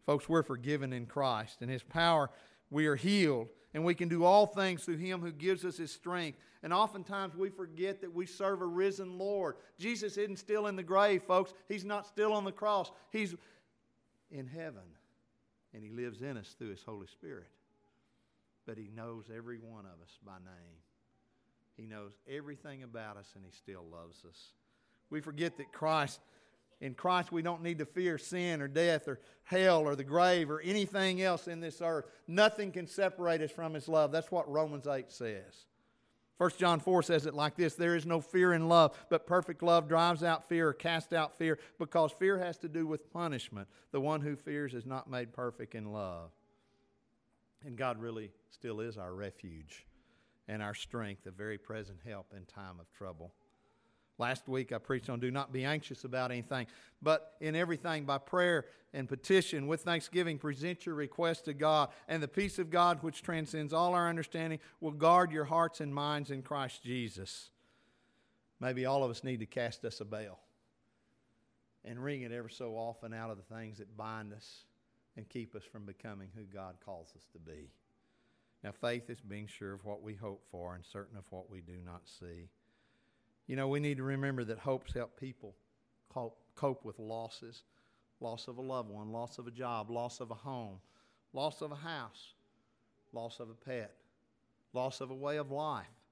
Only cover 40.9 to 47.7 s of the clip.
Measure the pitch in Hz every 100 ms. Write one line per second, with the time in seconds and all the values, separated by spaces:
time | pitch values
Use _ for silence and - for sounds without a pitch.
40.9 | 165 - 165 151 - 165 151 - - 160
41.9 | 170 156 - 190 196 175 160 165 160 160
42.9 | 151 - 170 170 131 - 104 98 - _
43.9 | 135 139 156 147 143 - 147 143 123 120
44.9 | 131 131 127 120 123 123 117 117 117 107
45.9 | 107 95 85 85 _ _ _ _ _ _
46.9 | _ _ _ _ _ _ _ 147